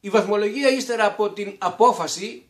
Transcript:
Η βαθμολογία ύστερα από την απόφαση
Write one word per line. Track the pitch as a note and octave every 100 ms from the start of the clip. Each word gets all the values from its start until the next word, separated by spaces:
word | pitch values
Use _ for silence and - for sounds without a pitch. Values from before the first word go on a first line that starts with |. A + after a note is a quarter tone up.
Η | G3+
βαθμολογία | G#3 G3 G#3 G#3 A3 C#4
ύστερα | C4 - A#3 G#3
από | G#3 G#3
την | G3 G3+ G3
απόφαση | F#3 - A#3 - D#3 E3+ G3+ B3 _